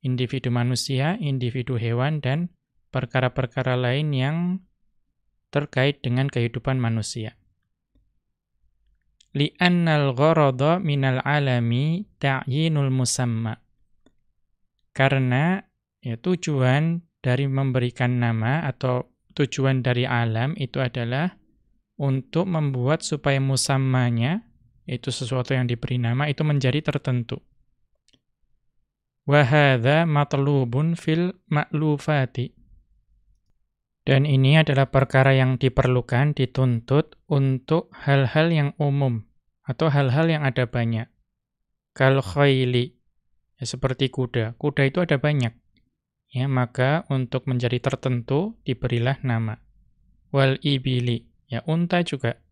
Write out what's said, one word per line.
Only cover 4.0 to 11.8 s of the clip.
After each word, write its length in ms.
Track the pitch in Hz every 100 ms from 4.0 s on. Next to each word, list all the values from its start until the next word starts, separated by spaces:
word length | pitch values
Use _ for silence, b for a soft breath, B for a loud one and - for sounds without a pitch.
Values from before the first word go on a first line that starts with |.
| 151
yang 240 | 139 131 160 175 185 _ _ _ _ _ _ _ _ _
terkait 560 | 143 147 - 135 143 127
dengan 240 | 123 135
kehidupan 480 | - 117 117 - 131
manusia. 560 | 117 113 107 - 110 _ _ _ _ _ _ _ _ _ _ _ _ _ _ _ _ _ _ _ _
Li'annal 800 | 143 147 _ 180 175 170 151 143
gharada 640 | 123 151 165 143 127 143 175
minal 400 | 160 143 135 127 -
alami 800 | 147 139 123 117 120